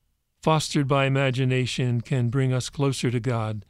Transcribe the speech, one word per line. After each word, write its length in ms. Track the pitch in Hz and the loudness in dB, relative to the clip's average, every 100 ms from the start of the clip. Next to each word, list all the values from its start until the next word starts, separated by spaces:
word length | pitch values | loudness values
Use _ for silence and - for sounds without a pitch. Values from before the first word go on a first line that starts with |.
| _ _ _ _ | _ _ _ _
fostered 460 | - 156 - 156 139 | 0 2 2 -2 2
by 180 | 139 135 | 2 2
imagination 920 | 135 139 127 131 127 123 - 127 120 | 2 2 0 0 0 0 -2 0 0
can 280 | - 135 120 | 0 0 0
bring 240 | 135 131 | 0 0
us 180 | 127 - | 0 -4
closer 400 | - 139 131 135 | -2 -2 0 -2
to 100 | 120 | -2
God 440 | 113 117 110 107 - | -2 -2 -4 -6 -10